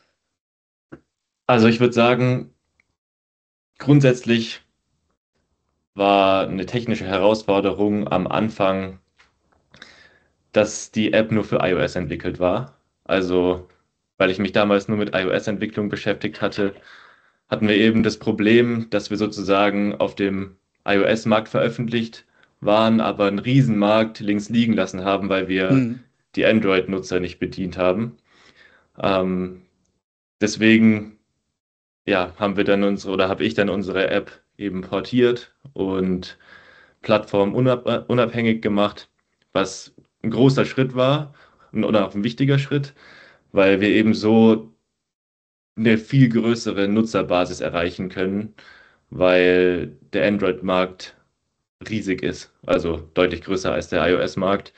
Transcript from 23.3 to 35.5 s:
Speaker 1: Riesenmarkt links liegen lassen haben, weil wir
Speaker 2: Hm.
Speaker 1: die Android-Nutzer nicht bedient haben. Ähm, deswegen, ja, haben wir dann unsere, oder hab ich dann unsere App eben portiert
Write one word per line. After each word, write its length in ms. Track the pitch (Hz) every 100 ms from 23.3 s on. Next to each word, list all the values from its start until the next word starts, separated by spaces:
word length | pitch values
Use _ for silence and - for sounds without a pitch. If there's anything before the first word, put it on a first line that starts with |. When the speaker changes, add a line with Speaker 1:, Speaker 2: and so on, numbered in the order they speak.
| 101
Speaker 1:
Riesenmarkt 840 | 117 135 113 101 101 110 110 -
links 280 | 104 104 104
liegen 240 | 117 117
lassen 320 | 95 92 92
haben, 240 | 95 98 95
weil 200 | 95 90
wir 220 | 95 92
Speaker 2:
Hm. 300 | 135 120 123 - _ _
Speaker 1:
die 120 | - -
Android-Nutzer 760 | 110 98 92 92 95 - 90
nicht 180 | 87 -
bedient 380 | 92 - 90 90
haben. 380 | 90 95 113 - _ _ _ _ _ _ _ -
Ähm, 600 | 98 95 92 92 90 92 _ _ _ _ _ _ _ _
deswegen, 800 | 107 - 110 110 110 107 104 - _ _ _ _ _ _ _ _ -
ja, 280 | 95 87 -
haben 180 | 101 95
wir 80 |
dann 200 | 101 98
unsere, 280 | 101 98 98
oder 140 | 95 95
hab 120 | 98
ich 140 | 110
dann 140 | 107 101
unsere 400 | 95 92 92 95
App 220 | 101 - - _ -
eben 240 | 101 92
portiert 720 | 92 98 - 127 120 120 -